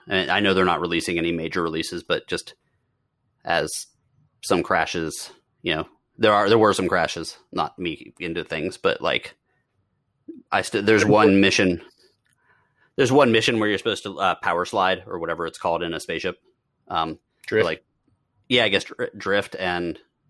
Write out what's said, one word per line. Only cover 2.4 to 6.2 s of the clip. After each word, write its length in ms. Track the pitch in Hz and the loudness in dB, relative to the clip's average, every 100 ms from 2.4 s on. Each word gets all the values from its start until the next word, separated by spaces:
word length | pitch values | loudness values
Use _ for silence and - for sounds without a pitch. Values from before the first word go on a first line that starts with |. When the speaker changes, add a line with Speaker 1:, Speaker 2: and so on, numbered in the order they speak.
| - - _ _ _ _ _ _ _ _ | -8 -18 _ _ _ _ _ _ _ _
Speaker 1:
as 260 | - 85 78 - - _ _ _ _ _ - | -2 -2 -2 -6 -14 _ _ _ _ _ -2
some 180 | 92 | -2
crashes, 680 | 78 - 78 87 80 - - - _ _ | 2 0 0 -4 -6 -8 -14 -18 _ _
you 140 | 87 78 | -6 -4
know, 120 | 78 _ _ | -6 _ _
there 140 | - | 0